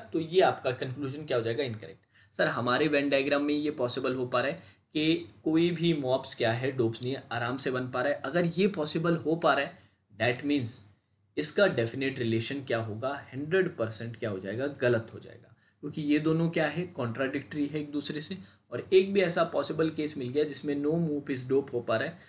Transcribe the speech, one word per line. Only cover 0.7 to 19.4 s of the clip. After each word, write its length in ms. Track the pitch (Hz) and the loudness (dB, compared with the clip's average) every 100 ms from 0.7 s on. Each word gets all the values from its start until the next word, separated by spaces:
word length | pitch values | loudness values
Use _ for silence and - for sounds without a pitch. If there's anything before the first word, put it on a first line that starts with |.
कंक्लूजन 520 | 123 135 127 135 147 156 | -2 -4 -4 -6 -6 -2
क्या 120 | 127 | 0
हो 60 | |
जाएगा? 200 | 113 117 | 0 -2
इनकरेक्ट। 720 | 135 110 82 - _ - _ - | -2 -6 -12 -18 _ -20 _ 0
सर, 120 | 165 | 0
हमारे 400 | 135 123 123 156 | 2 2 4 4
Venn 200 | 143 143 | 4 4
डायग्राम 320 | 139 135 143 | 2 4 2
में 100 | 147 | 2
ये 180 | 147 151 | 0 -2
पॉसिबल 420 | 147 123 131 127 127 | -2 -2 0 0 -2
हो 100 | 123 | 0
पा 140 | 123 | 0
रहा 100 | 131 | 0
है 100 | 170 - - _ 156 | -4 -12 -20 _ -2
कि 320 | 156 165 - - | 2 0 -2 -6
कोई 260 | 156 160 175 | 0 4 4
भी 220 | 165 170 156 | 4 2 2
मॉप्स 380 | 127 131 - - | 2 0 -2 0
क्या 160 | 113 | 0
है, 180 | 120 131 | 2 -2
डोप्स 280 | 131 113 113 | 2 0 0
नहीं 100 | 123 | -4
है, 100 | 135 - | -6 -6
आराम 260 | 117 120 131 | -4 -2 -2
से 140 | 143 | -2
बन 180 | 127 127 | -2 -2
पा 100 | 127 | -2
रहा 120 | 139 | 0
है। 80 | 143 | -2
अगर 240 | 135 170 175 165 | 0 0 0 2
ये 100 | 202 | 2
पॉसिबल 460 | 180 151 170 170 165 | 2 -2 0 2 0
हो 180 | 147 160 | 0 2
पा 160 | 160 | 4
रहा 120 | 139 143 | 2 0
है, 120 | - - _ _ | -8 -20 _ _
that 320 | - 117 127 143 | -2 0 0 0
means 340 | 147 113 - - _ _ _ _ - | 0 0 -6 -10 _ _ _ _ -2
इसका 300 | 151 - 190 | 0 4 4
डेफिनेट 500 | 135 113 135 135 131 | 4 -2 0 -4 0
रिलेशन 440 | 117 113 113 139 | 0 0 0 -6
क्या 160 | 131 117 | -2 -2
होगा? 340 | 107 107 131 143 - | -2 -4 -6 -6 -10
हंड्रेड 500 | 131 151 190 175 - | -10 0 2 2 0
परसेंट 400 | 110 - 117 117 | -4 -4 -10 -6
क्या 120 | 110 | -6
हो 100 | 95 | -6
जाएगा? 280 | 95 110 143 143 | -6 -4 -4 0
गलत 320 | 135 117 110 | 2 2 0
हो 60 | 98 | -12
जाएगा, 360 | - - - _ _ _ | -18 -20 -20 _ _ _
क्योंकि 180 | 147 147 | -10 -6
ये 160 | 147 143 | 2 2
दोनों 280 | 156 160 165 | 4 2 2
क्या 180 | 170 151 | 2 0
है? 200 | 156 175 | -2 -6
कॉन्ट्राडिक्टरी 720 | - 120 120 135 143 - 151 143 | -4 -6 -2 -4 -4 -6 -4 -4
है 120 | 151 | -4
एक 100 | 147 | -6
दूसरे 300 | 147 143 151 | -6 -4 -6
से। 160 | 151 185 - - _ | -6 -10 -12 -20 _
और 160 | 123 - | -8 4
एक 200 | 190 196 | 6 6
भी 80 | 196 | 4
ऐसा 220 | 175 170 | 2 2